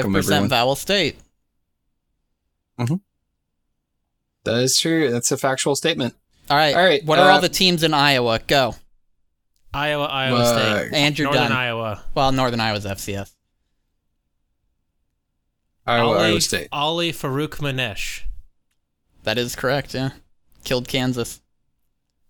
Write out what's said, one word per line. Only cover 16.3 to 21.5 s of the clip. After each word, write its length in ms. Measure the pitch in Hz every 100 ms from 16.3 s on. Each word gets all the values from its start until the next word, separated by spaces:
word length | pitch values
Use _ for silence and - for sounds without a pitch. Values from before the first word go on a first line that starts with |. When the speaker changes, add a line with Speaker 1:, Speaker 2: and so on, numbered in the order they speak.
| 104
Speaker 1:
State. 280 | - 90 71
Speaker 3:
Ollie 420 | 143 151 170 170
Farouk 440 | - 143 139 151 -
Manesh. 680 | 143 127 120 92 - - - - - _ _ _ _ _ _ _
Speaker 2:
That 140 | 107 113
is 180 | 120 -
correct, 380 | 127 143 -
yeah. 160 | 131 131 - _ _ _ _
Killed 220 | - 123 123
Kansas. 540 | 135 127 123 117 - _